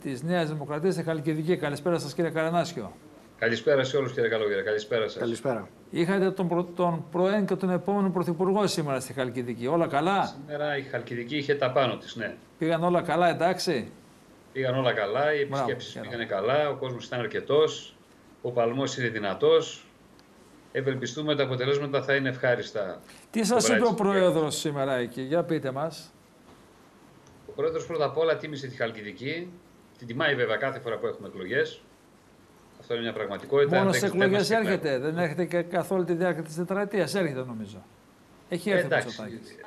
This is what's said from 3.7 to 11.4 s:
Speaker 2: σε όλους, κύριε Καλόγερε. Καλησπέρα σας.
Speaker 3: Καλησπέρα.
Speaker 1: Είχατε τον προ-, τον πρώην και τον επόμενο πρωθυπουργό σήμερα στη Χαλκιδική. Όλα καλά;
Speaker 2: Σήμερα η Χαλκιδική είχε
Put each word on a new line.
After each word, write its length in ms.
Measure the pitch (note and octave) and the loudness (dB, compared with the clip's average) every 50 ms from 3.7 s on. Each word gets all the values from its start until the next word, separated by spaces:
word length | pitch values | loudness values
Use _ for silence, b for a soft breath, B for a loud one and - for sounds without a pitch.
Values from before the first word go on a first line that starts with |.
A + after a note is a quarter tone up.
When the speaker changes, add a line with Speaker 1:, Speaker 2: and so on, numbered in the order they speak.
| D3 C3+ B2+ | 4 4 4
Speaker 2:
σε 120 | B2+ - | 2 0
όλους, 160 | C#3+ C3+ A#2+ | 0 0 0
κύριε 160 | - B2 A#2 A2+ | 0 0 2 2
Καλόγερε. 340 | A2+ A2 G#2+ G#2 G2+ G2 | 2 2 2 0 0 0
Καλησπέρα 460 | F#2+ A2 G#2+ G#2+ G#2+ - B2+ A2+ A2 G2+ | 0 0 -2 -2 -2 -2 0 0 0 -2
σας. 120 | - F#2 | -2 -4
Speaker 3:
Καλησπέρα. 480 | - A#2 A#2 A2+ - C3+ B2 G#2+ F#2+ - - - - - | -4 -4 -4 -2 -2 -2 -2 -2 -6 -10 -16 -20 -18 -6
Speaker 1:
Είχατε 400 | - D3+ E3+ D#3+ G3 G3 F#3+ F#3+ | -2 0 0 2 2 2 2 0
τον 180 | F#3 - F#3 E3+ | 0 0 -2 0
προ-, 180 | F3 E3+ F3 F3 - | 0 -2 -2 -2 -2
τον 280 | - F3+ F3 E3 D#3+ C#3 - | 0 0 0 0 -2 -6 -4
πρώην 360 | - F3 F3+ F#3+ G3+ G#3+ G3 | 0 2 2 2 2 2 0
και 80 | E3+ F#3+ | 0 0
τον 160 | F3+ F#3+ F#3 | 0 0 0
επόμενο 400 | F3+ E3+ F3+ G3+ G3+ G3+ G3 F#3+ | 0 0 0 0 0 2 2 2
πρωθυπουργό 560 | E3+ F3+ E3+ F3 E3+ D3+ F#3 F#3 F#3+ G#3+ G3+ | 0 0 0 0 0 0 2 2 2 2 2
σήμερα 340 | F3+ - - D3+ C#3+ C3+ B2+ | 2 0 0 0 0 -2 -2
στη 120 | - - | -4 0
Χαλκιδική. 540 | B2+ - B2+ B2+ A2+ B2+ A#2+ B2 A#2 A2 A#2+ | 0 0 2 2 0 -4 -4 -4 -4 -2 0
Όλα 200 | C3 D#3+ E3+ E3 | 2 4 4 2
καλά; 380 | C3 C3+ C#3 D#3 F#3 G3+ G3+ D#3+ | 4 2 2 4 4 2 2 2
Speaker 2:
Σήμερα 500 | - - C#3 D3 D3+ D3 D3 D3 D3+ C#3+ | 0 -4 -12 -10 -8 -6 -4 -2 -2 -2
η 60 | C#3 | -2
Χαλκιδική 540 | C3+ - - A#2+ A#2 - A#2+ A#2+ A#2 A#2+ D3 | -4 -4 -6 -6 -4 -4 -8 -8 -6 -4 -4
είχε 180 | D3 | -4